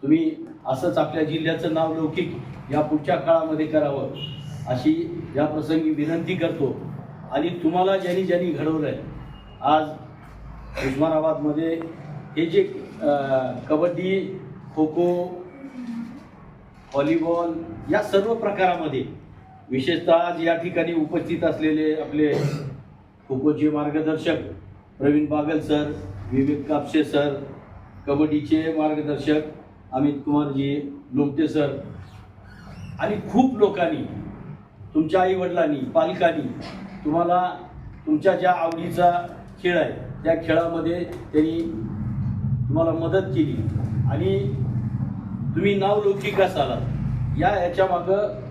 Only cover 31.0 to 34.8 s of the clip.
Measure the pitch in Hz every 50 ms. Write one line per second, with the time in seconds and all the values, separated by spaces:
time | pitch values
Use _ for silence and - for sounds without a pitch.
31 | - - 123 135 147 143 - - 160 147 - 156 147 - - - - - - -
32 | - - - - - - - - - - - - - - - - - - - -
33 | 147 - 208 208 180 - - 220 254 269 262 202 202 196 - 175 175 165 156 147
34 | - - - - - - - - - - - - - - - -